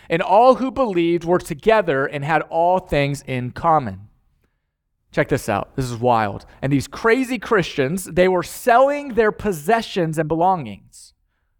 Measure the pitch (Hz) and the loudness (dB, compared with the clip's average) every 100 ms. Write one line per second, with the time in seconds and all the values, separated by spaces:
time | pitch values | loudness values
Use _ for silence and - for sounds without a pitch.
0 | - 170 - 202 262 247 254 247 240 175 | -6 -4 2 4 6 4 0 -2 0 0
1 | 170 170 165 175 - 143 208 220 170 135 | 0 0 0 0 -2 -4 2 2 2 0
2 | 143 143 143 156 156 165 175 185 185 147 | -2 -4 -2 -2 -2 0 2 0 0 0
3 | 143 139 - 127 123 - 165 156 113 95 | 0 -4 -6 -6 -6 -2 2 2 0 -10
4 | 104 _ _ _ _ _ _ _ _ _ | -16 _ _ _ _ _ _ _ _ _
5 | _ - 143 131 - 101 - - 127 117 | _ -4 -2 -2 -2 -4 -4 -6 -6 -2
6 | 123 113 104 104 - - 135 143 - - | 0 2 0 -6 -14 -8 -2 -2 -2 -4
7 | 226 247 254 247 - 214 - - 131 185 | 0 2 0 -4 0 0 0 -2 -2 -2
8 | - 165 185 180 - - 240 233 277 285 | -4 2 2 2 -4 -4 2 4 4 0
9 | 285 220 214 214 208 160 151 226 - 190 | -4 0 0 0 -4 -4 -2 -2 -2 -4
10 | 160 156 151 165 185 180 113 95 _ - | -2 -2 -2 0 2 0 -4 -14 _ -20
11 | - _ _ _ _ | -20 _ _ _ _